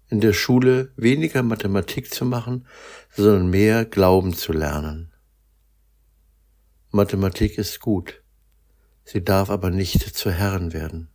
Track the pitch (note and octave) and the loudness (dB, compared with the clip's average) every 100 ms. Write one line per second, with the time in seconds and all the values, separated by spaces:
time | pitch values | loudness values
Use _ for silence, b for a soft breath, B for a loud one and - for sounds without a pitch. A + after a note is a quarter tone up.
0 | - G#2+ A2 G2+ - B2+ B2+ B2+ C3 - | -4 2 2 2 2 4 4 2 -2 0
1 | A2+ C#3 D#3+ C3+ A#2 A2 G2+ G2 - - | 2 2 0 -2 -2 -2 -2 -2 -2 -8
2 | - - B2+ B2 A#2+ B2+ - B B B | -8 -4 -4 -4 -6 -8 -10 B B B
3 | B - G#2 G2+ F2+ F#2 G#2+ A2+ A2+ - | B 2 4 6 4 4 4 2 0 2
4 | F#2 F#2 F#2 D#2+ - D#2+ D2+ D2+ D2+ D#2 | 4 4 2 -4 -4 -4 -2 -4 -6 -8
5 | E2 _ _ _ _ _ _ _ _ _ | -14 _ _ _ _ _ _ _ _ _
6 | _ _ _ _ _ _ _ _ _ G#2 | _ _ _ _ _ _ _ _ _ 0
7 | G2+ G2 F#2+ - G#2+ - G2+ - - G2 | 0 0 -2 0 -2 -2 -8 -6 -2 -2
8 | E2+ - _ _ _ _ _ _ _ _ | -4 -18 _ _ _ _ _ _ _ _
9 | - G#2 F#2 F#2+ F#2+ G2+ F2+ F2+ F#2+ - | -8 -6 0 0 0 -2 -2 -2 0 0
10 | - - G#2 F2 G2+ F#2+ F2 D#2+ D#2 D#2+ | -2 -6 -4 -2 -2 -2 -6 -8 -10 -10
11 | E2 | -14